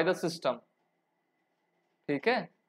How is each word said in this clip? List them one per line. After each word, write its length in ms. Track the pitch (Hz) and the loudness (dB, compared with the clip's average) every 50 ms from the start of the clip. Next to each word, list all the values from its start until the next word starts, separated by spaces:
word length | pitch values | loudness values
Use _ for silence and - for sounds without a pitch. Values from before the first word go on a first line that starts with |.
| 165 170 | 6 4
the 60 | 180 175 | 2 0
system। 400 | - - 170 - - 139 123 - - _ _ _ _ _ _ _ _ _ _ _ _ _ _ _ _ _ _ _ _ _ _ _ _ _ _ _ _ - | -2 -4 -4 -2 -2 -4 -4 -4 -8 _ _ _ _ _ _ _ _ _ _ _ _ _ _ _ _ _ _ _ _ _ _ _ _ _ _ _ _ -4
ठीक 180 | 147 139 - 226 | -4 -2 0 0
है, 220 | 247 240 170 - _ _ _ | 0 0 -2 -6 _ _ _